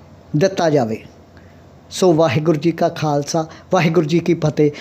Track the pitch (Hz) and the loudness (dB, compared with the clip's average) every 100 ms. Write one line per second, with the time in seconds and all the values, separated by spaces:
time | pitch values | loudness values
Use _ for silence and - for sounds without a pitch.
0 | - - - 151 190 - 165 147 113 107 | -20 -20 -6 0 0 0 0 2 0 -6
1 | - - - - - - - - - - | -12 -20 -20 -20 -20 -20 -20 -20 -12 0
2 | 185 156 165 151 151 156 170 165 170 170 | 2 4 2 2 0 0 -2 0 -2 -2
3 | 156 143 143 165 160 - - 185 165 170 | -2 -2 -2 -4 -6 -10 -2 0 2 0
4 | 151 170 165 165 151 143 147 143 | 2 0 0 0 0 2 0 0